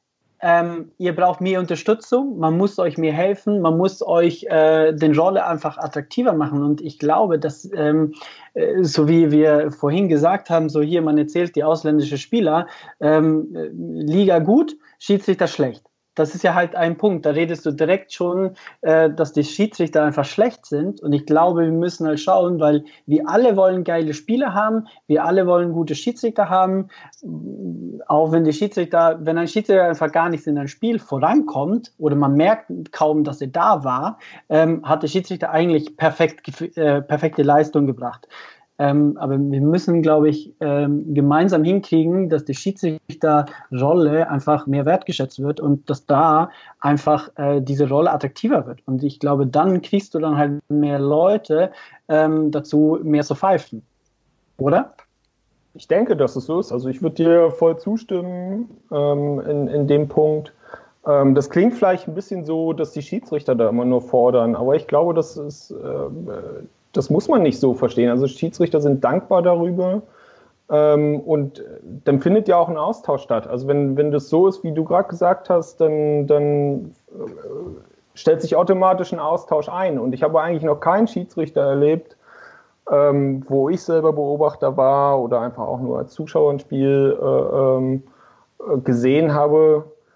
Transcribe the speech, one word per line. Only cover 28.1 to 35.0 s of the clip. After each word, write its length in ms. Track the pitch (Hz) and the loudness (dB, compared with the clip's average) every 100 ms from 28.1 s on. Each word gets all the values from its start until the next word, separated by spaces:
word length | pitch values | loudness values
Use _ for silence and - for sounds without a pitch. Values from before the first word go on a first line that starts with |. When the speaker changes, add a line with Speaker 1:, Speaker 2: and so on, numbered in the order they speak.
| 151 160 | 0 2
Speaker 1:
wenn 120 | 165 | 2
die 80 | 156 | 2
Schiedsrichter, 680 | 151 202 185 170 170 165 165 | 0 -4 -4 0 2 2 2
wenn 160 | 160 170 | -2 -2
ein 100 | 165 | -2
Schiedsrichter 360 | 214 208 190 | -4 2 4
einfach 260 | 175 160 156 | 4 0 -2
gar 180 | 165 170 | 0 -2
nicht 180 | 156 160 | -2 -4
in 100 | 147 | -4
ein 100 | 139 | -4
Spiel 300 | - 226 233 | -6 -4 -4
vorankommt 920 | - 139 160 294 302 139 156 233 - - | -4 -2 2 2 0 -4 -2 -4 -6 -4
oder 200 | 151 147 | -2 2
man 180 | 139 | 2
merkt 320 | 143 175 220 - 175 156 | 4 2 2 -4 -14 -12
kaum, 320 | - 156 151 | -2 0 2
dass 180 | 147 139 | -2 -4
er 80 | 135 | -6
da 360 | 170 202 175 | 0 2 2
war, 340 | 131 127 175 220 - - - | 0 -2 -4 -8 -20 -20 0
ähm, 340 | 156 160 156 139 | 2 2 0 -2
hat 180 | 156 | -2